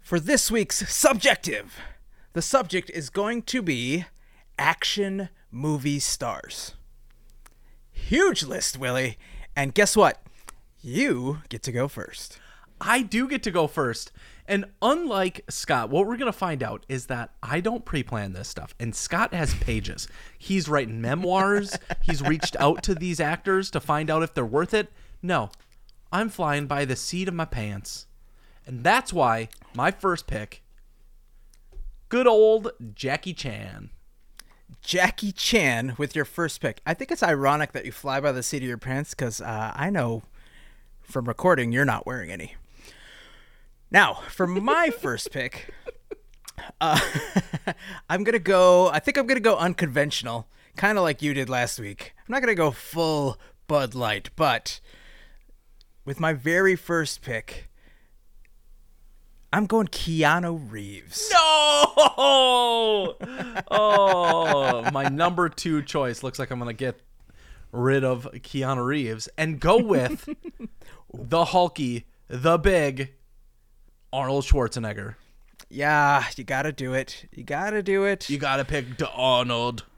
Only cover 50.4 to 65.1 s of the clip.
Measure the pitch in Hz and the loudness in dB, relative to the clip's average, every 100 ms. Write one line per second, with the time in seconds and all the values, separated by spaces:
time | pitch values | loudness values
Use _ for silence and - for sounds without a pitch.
50.4 | 110 _ _ - 202 214 175 143 147 139 | -10 _ _ -2 0 2 0 0 -2 -2
51.4 | 127 127 120 - 104 101 - - - 254 | -2 -2 -2 -4 -10 -12 -18 -20 -6 -2
52.4 | 247 196 156 117 - 160 165 151 139 110 | 0 2 2 0 -10 -2 0 0 -2 -4
53.4 | - - - 147 131 127 117 101 - - | -14 -20 -2 0 0 -2 -2 -2 -4 0
54.4 | 156 117 - - - - - - - - | 2 2 -2 -12 -16 -20 -20 -20 -20 -20
55.4 | - - _ - _ _ - 139 160 151 | -20 -20 _ -20 _ _ -12 -4 -2 -2
56.4 | 135 175 190 180 - 170 151 - - 113 | 0 2 4 2 0 -2 -2 -8 -8 -10
57.4 | - - - - - - _ - - - | -8 -14 -16 -20 -20 -20 _ -20 -20 -20
58.4 | - - - - - - - - - - | -20 -20 -20 -20 -20 -20 -20 -20 -20 -20
59.4 | - 190 208 220 208 - - 165 147 165 | -2 0 2 2 2 -2 -2 2 4 4
60.4 | 175 165 131 107 101 98 - - 427 370 | 0 -6 -8 -12 -12 -14 -12 -8 2 4
61.4 | 320 311 302 294 294 - 294 - 277 269 | 6 6 6 6 4 8 6 6 6 8
62.4 | 262 247 240 233 226 208 185 - - 262 | 6 6 4 4 2 2 0 -6 -12 -10
63.4 | 262 226 - 208 214 208 196 180 175 165 | -8 -8 0 2 6 6 6 6 4 2
64.4 | 160 147 135 123 117 147 143 | 2 2 2 0 0 0 0